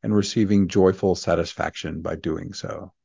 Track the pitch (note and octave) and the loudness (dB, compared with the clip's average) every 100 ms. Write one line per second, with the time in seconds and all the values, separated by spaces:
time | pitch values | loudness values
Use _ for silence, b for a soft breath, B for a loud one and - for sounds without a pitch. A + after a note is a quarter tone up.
0 | A2 G#2 G2 - G2+ G2+ F#2 G#2 F#2 F#2+ | 2 0 2 0 4 4 4 6 4 4
1 | F#2+ F2+ - E2+ E2 - D#2+ - D#2+ D#2 | 0 0 0 0 -2 -4 -6 -6 -10 -6
2 | E2 E2+ E2+ D#2+ F2+ - - D#2+ F#2 _ | -6 -6 -6 -6 -8 -10 -10 -10 -14 _